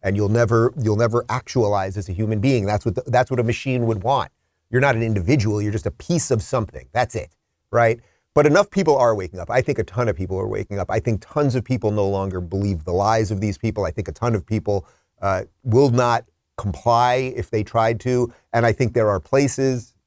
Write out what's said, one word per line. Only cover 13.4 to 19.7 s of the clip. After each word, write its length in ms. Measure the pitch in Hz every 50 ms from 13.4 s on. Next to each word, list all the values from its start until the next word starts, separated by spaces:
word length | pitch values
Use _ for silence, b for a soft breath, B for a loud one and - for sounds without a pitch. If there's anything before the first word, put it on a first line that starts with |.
these 160 | 98 107 98
people. 300 | - - 113 107 110 98
I 40 | 82
think 180 | - - - -
a 40 | 98
ton 220 | - - 120 117
of 100 | 101 -
people, 420 | _ 107 107 - - 101 98 - b b b b b b _ -
uh, 220 | 98 95 92 - - _ _ _
will 240 | 131 107 123 139 139
not 380 | 117 123 127 120 117 117 - _ _ _ _ _ _ -
comply 760 | - 202 185 - - 117 117 117 123 123 123 131 131 131 120
if 160 | 113 113 -
they 120 | - 110 107
tried 380 | - - 117 113 113 117 107
to. 320 | - 127 127 123 123 120 B B B B -
And 120 | 117 117
I 80 | 117 107
think 220 | - 131 113 -
there 160 | 123 110 107
are 100 | 101 95
places 760 | - - - 139 143 135 - - 135 135